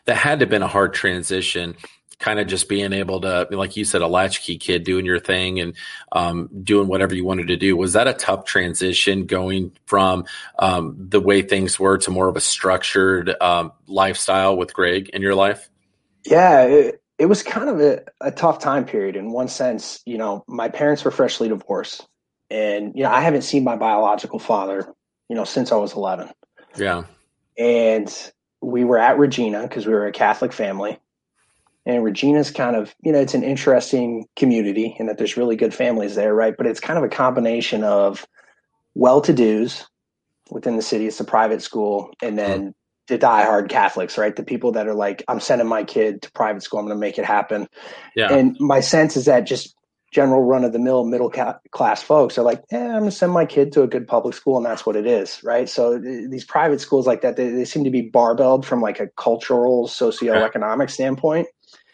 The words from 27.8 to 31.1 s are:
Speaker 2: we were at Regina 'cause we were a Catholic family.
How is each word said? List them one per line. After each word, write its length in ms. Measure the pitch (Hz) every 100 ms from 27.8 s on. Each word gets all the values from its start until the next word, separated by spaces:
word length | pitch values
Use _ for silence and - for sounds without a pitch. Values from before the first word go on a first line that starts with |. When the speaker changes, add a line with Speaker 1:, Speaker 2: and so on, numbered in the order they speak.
| 113 110 101 - - _ _ -
Speaker 2:
we 220 | - 120 123
were 120 | 120
at 220 | 120 135
Regina 480 | 143 123 113 104 117
'cause 180 | 127 107
we 80 |
were 140 | 110 104
a 40 |
Catholic 420 | - 107 107 123
family. 460 | - 104 98 101 110 _